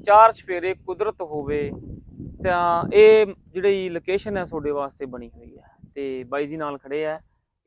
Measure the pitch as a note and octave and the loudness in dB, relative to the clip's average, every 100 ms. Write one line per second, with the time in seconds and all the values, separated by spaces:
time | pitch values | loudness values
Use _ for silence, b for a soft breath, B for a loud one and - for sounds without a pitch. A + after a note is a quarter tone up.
0 | - G#3 A3+ - - F3 F3+ F#3 - F3 | 6 8 8 4 -8 -6 -4 -6 -10 -6
1 | G#3 G#3+ E3 D3+ C#3 D3 C#3+ C#3+ - - | -6 -6 -10 -8 -6 -6 -6 -10 -16 -18
2 | - - - - F#3 F3+ F3 E3+ E3 F#3+ | -18 -18 -18 -8 -2 0 0 0 2 8
3 | G#3+ A3 G3+ - _ F3 G3 G3 F#3 E3+ | 8 8 4 -4 _ -4 -2 -2 -4 -8
4 | D#3+ G3 G#3+ G3+ F3 D#3+ D3 C#3+ C#3 - | -6 -6 -4 -8 -6 -8 -6 -6 -8 -10
5 | C#3 B2 A#2 A#2+ A#2 - _ _ - C#3 | -14 -14 -18 -20 -20 -20 _ _ -18 -12
6 | C#3 C3 B2 C#3 D3 D#3+ D3 C#3 C3+ D3 | -10 -10 -8 -6 -6 -8 -10 -10 -8 -6
7 | D#3 D#3 _ _ _ _ | -6 -8 _ _ _ _